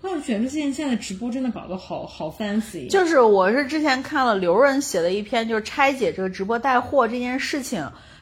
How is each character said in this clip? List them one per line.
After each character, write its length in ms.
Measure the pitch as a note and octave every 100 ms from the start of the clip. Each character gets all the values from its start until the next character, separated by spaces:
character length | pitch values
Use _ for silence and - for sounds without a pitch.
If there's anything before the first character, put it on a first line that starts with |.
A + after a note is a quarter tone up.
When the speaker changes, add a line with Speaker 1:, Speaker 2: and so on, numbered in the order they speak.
Speaker 1:
我 80 | F#4+
感 140 | F4+
觉 260 | C#4+ G#3+ B3
现 200 | D4 C#4+
在， 40 |
现 160 | C4 D4
在 80 | A#3
直 180 | -
播 160 | F#3+ A#3+
真 120 | B3
的 80 | B3+
搞 160 | G3+ -
得 100 | F#3
好， 280 | - D#3+ -
好 240 | - D#3
fancy。 580 | - G#3 G#3 G#3+ E3+ -
Speaker 2:
就 160 | G4 F4
是 140 | D#4+
我 300 | A3+ G3+ F#3
是 160 | A#3+ C#4
之 140 | D#4
前 220 | D4+ C4
看 240 | C4+ D4+ B3+
了 100 | G3+
刘 180 | F3
润 260 | F#3 C#4 C4+
写 200 | C#4 F#3
的 120 | E3+
一 100 | G3
篇， 260 | G#3 A#3+ A3+
就 60 |
是 80 | A3+
拆 300 | G#3+ - C#4
解 200 | C4+ G3+
这 100 | -
个 60 | F#3+
直 160 | F#3
播 140 | G3 A#3+
带 220 | C#4 B3+
货 280 | B3+ C#4+ A#3
这 100 | B3
件 220 | B3 B3+
事 220 | - D4+
情 280 | B3+ G#3+ C3+ - - -